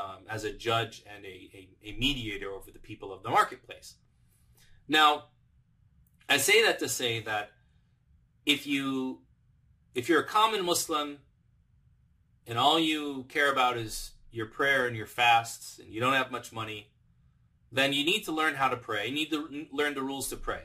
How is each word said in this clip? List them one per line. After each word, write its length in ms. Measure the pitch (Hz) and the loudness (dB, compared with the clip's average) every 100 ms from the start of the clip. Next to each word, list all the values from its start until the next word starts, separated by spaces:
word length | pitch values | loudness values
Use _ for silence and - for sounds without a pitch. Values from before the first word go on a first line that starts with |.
um, 180 | 98 92 101 | -12 -12 -10
as 140 | 110 | -8
a 80 | 104 | -6
judge 520 | 92 113 113 110 - 104 | -6 -2 -2 -2 -10 -20
and 140 | 104 101 | -18 -18
a, 120 | 92 - | -18 -20
a, 160 | 98 95 _ 107 | -20 -20 _ -14
a 20 | 107 | -4
mediator 540 | 131 135 110 98 98 | -2 -2 -6 -8 -10
over 180 | 98 - | -12 -16
the 80 | - | -20
people 300 | - - 98 | -18 -16 -14
of 120 | 95 | -10
the 60 | 110 | 0
marketplace. 680 | 185 208 - - - - - _ _ _ _ _ _ - - - | 2 2 -4 -18 -18 -20 -20 _ _ _ _ _ _ -20 -20 0
Now, 380 | 156 151 147 - _ _ _ _ _ _ _ _ _ - | 6 6 6 -4 _ _ _ _ _ _ _ _ _ 0
I 80 | 139 | 2
say 260 | 160 214 208 | 6 6 6
that 140 | - | 2
to 100 | 135 | -2
say 320 | - 123 113 | -2 -2 -2
that 300 | 110 107 107 _ _ _ _ _ _ _ _ _ 147 | -2 -4 -6 _ _ _ _ _ _ _ _ _ 0
if 220 | 139 143 | 0 0
you, 520 | 139 135 135 131 131 _ _ _ _ _ _ _ - | -2 -2 -2 -4 -8 _ _ _ _ _ _ _ -4
if 120 | - | 2
you're 140 | 156 | 2
a 60 | - | 4
common 380 | 214 220 214 175 | 2 2 2 0
Muslim 540 | 170 - 156 147 143 _ _ _ _ _ _ _ _ _ _ _ _ - | 0 0 -2 -4 -8 _ _ _ _ _ _ _ _ _ _ _ _ -6
and 120 | 117 | 2
all 220 | 139 160 | 4 6
you 460 | 160 156 147 135 127 | 2 0 -4 -8 -4
care 240 | 151 143 | 2 2
about 260 | 135 127 120 | 4 2 0
is 340 | 110 - - - - | -6 -8 -12 -16 -12
your 140 | 113 107 | -10 -8
prayer 420 | - 139 135 123 | 0 2 2 0
and 80 | 113 | -4
your 100 | 107 | -6
fasts 760 | - 120 117 - - - - | 2 4 4 2 -8 -16 -18
and 100 | - | -12
you 60 | 104 | -2
don't 140 | 123 | 2
have 180 | 135 127 | 2 0
much 200 | 123 - | -6 -10
money, 400 | 113 107 104 - _ _ _ _ _ _ _ _ | -10 -10 -10 -16 _ _ _ _ _ _ _ _
then 200 | 127 139 | 0 2
you 140 | 139 147 | 2 0
need 180 | 214 | -2
to 80 | 175 | -2
learn 240 | 156 156 139 | 0 0 2
how 140 | 131 | 0
to 80 | 120 | 0
pray. 300 | 113 107 110 | -4 -4 -2
You 60 | |
need 180 | 147 151 | -4 -2
to 180 | 156 156 | -4 -6
n-, 160 | 143 156 | -12 -6
learn 200 | 139 147 | -2 -2
the 80 | 139 | -2
rules 280 | 135 139 - | -6 -6 -6
to 80 | 120 | -6
pray. 240 | - - | -6 -8